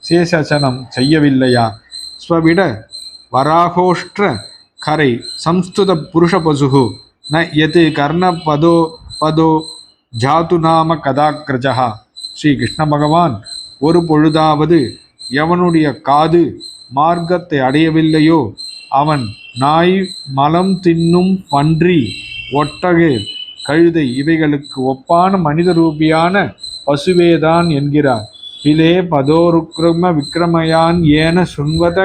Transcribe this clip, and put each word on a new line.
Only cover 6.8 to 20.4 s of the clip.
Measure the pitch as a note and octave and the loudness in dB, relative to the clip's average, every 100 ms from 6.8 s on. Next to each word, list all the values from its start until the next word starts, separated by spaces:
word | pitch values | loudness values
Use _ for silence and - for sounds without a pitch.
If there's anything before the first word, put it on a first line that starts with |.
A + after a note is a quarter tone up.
| A#2+ - _ _ - | 0 -4 _ _ -6
ந | D#3 E3 D3+ | -4 -2 0
யத் | D#3 E3 D#3+ | 0 2 2
கர்ண | D3 C#3+ E3 F#3 E3+ D#3 | 0 -2 0 -2 -2 -2
பதோ, | D3 E3 E3+ D#3+ - - - | 0 2 2 0 -4 -20 -6
பதோ | D#3 D#3+ D#3+ D#3 D#3+ - _ _ _ | -2 0 2 0 -4 -18 _ _ _
ஜாது | A2+ B2+ D#3 E3+ F3 | -4 0 0 0 0
நாம | D#3+ E3 D#3+ D#3+ | 2 2 0 -2
கதாக்ரஜா. | C#3+ C3 D3+ D3 - C3 C3+ B2 B2 G#2 _ - - - | -2 0 -2 -2 -6 -4 -2 -2 -2 -4 _ -20 -20 -4
ஸ்ரீ | D#3 C3 | 0 0
கிருஷ்ண | - - D3+ | -2 -2 -2
பகவான் | D3 D3 D#3+ E3+ A2 - - - - | 0 2 2 0 -2 -12 -20 -20 -4
ஒரு | C#3+ E3+ E3 | 0 2 2
பொழுதாவது | D#3 D#3 D#3 D#3 D3+ D#3 E3+ A#2+ - _ _ - | 2 2 2 0 0 2 2 0 -8 _ _ -6
எவனுடைய | B2+ D#3 F3 F3+ E3+ D#3 A#2 | -4 0 0 2 2 0 -2
காது | - D3 D#3+ E3+ D3+ F#2+ - - - | 0 2 2 2 0 -4 -18 -20 -10
மார்க்கத்தை | B2 D#3 F3 E3+ F3+ F3 D3 | -2 0 0 -2 -4 -2 -2
அடையவில்லையோ, | C3 C#3 D#3+ D#3+ D#3+ D#3 D#3 E3 A2+ - - - - | 0 2 2 2 2 2 4 2 0 -8 -20 -20 -4
அவன் | C3 D3+ D3+ A2+ G#2+ - A#2 | -2 0 -2 -4 -12 -16 -4
நாய், | C3+ D#3+ F3 F#3+ F#3 - - | 0 2 2 0 -2 -10 -10
மலம் | C3+ | -2